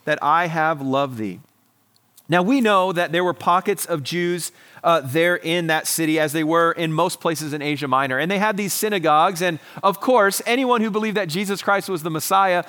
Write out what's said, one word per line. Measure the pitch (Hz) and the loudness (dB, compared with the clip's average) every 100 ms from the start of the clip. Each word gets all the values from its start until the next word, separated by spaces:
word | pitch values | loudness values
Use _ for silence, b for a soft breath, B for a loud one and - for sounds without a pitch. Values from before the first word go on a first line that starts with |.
| - | -4
that | 151 | -2
I | 143 160 175 | 2 2 2
have | 160 156 156 | 0 0 0
loved | 135 135 143 120 | -2 0 -2 -4
thee." | 107 92 _ _ _ _ _ _ _ - - | -8 -8 _ _ _ _ _ _ _ -16 -2
Now, | 170 | 0
we | 180 277 | 2 2
know | 220 196 185 | 4 2 2
that | 175 165 | 0 -2
there | 165 | 0
were | 180 | 0
pockets | 165 - 180 196 196 - | -2 2 2 2 -4 -2
of | 165 | -6
Jews, | 127 170 175 175 - B B B | -4 -2 -2 -2 -6 B B B
uh, | 170 165 | 0 0
there | 135 143 170 180 | 0 0 2 0
in | 160 175 165 | -2 -2 0
that | 156 - | -2 -2
city, | - 160 156 | -2 0 2
as | 151 | 0
they | 156 | 0
were | 156 165 165 | 0 2 2
in | 165 165 | 0 -2
most | 160 180 - | 0 0 0
places | 175 156 151 | -4 -4 -6
in | 151 | -6
Asia | 143 143 143 | -4 -4 0
Minor. | 131 139 131 | 0 0 0
And | 160 | -2
they | 196 | 0
had | 214 202 | 0 -2
these | 202 | -4
synagogues. | - 214 202 156 151 175 175 | -2 -2 0 2 4 4 2
And | 180 160 B B | -2 -4 B B
of | 196 190 | -2 0
course, | - 247 196 196 - | 2 4 4 2 -2
anyone | 247 254 240 | 0 2 2
who | 220 | 0
believed | 208 220 202 | -2 -2 -2
that | 185 | -4
Jesus | 165 202 196 | -4 -4 -4
Christ | - 196 190 | 0 0 0
was | 180 | -6
the | 165 | -4
Messiah, | 156 - 190 196 175 | -4 0 2 4 2